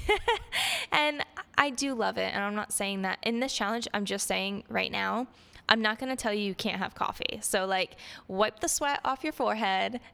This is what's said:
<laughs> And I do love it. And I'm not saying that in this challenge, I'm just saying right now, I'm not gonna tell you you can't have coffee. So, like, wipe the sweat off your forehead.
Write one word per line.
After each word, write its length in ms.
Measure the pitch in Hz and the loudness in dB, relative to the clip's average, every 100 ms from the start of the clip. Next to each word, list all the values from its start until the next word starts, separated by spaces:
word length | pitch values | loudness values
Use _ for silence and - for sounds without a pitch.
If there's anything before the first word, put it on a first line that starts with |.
<laughs> 60 | - 415 - 440 - - - - - | 4 2 2 0 -2 -2 0 -2 2
And 340 | 302 302 294 - - - - | 4 4 0 -6 -10 0 2
I 140 | 285 | 2
do 240 | 247 277 | 2 -2
love 240 | 240 190 202 | 0 0 0
it. 160 | 185 | -2
And 80 | 196 | 0
I'm 140 | 202 208 | -2 -2
not 160 | - | -2
saying 300 | - 196 196 | -2 -2 0
that 160 | 190 - | -2 0
in 160 | 226 233 | 0 0
this 160 | 269 | 0
challenge, 320 | - 202 233 226 | 0 0 0 -2
I'm 100 | 214 | -2
just 220 | 196 196 - | -2 -2 0
saying 380 | 185 196 202 - | 0 0 -4 -4
right 220 | 220 190 | -2 0
now, 380 | 202 190 208 262 - - - - | 0 0 0 -4 -10 -20 -6 0
I'm 120 | 220 | 2
not 200 | 214 220 | 2 0
gonna 160 | 262 254 | -2 0
tell 180 | 226 | 0
you 80 | 208 | 0
you 120 | 202 | 0
can't 240 | 180 208 180 | -2 -2 -2
have 180 | 190 - | -4 -2
coffee. 420 | - - - 214 | -4 -2 -8 -6
So, 220 | - 202 | 0 0
like, 300 | 190 190 180 - - - - | 2 0 0 -6 -16 -16 -6
wipe 320 | 190 214 - | 2 2 2
the 100 | 330 | -2
sweat 320 | - 285 285 | 2 0 0
off 180 | - 262 | 0 -2
your 100 | 311 | -2
forehead. 680 | 302 220 214 202 190 196 240 - | 0 0 2 2 2 0 -4 -10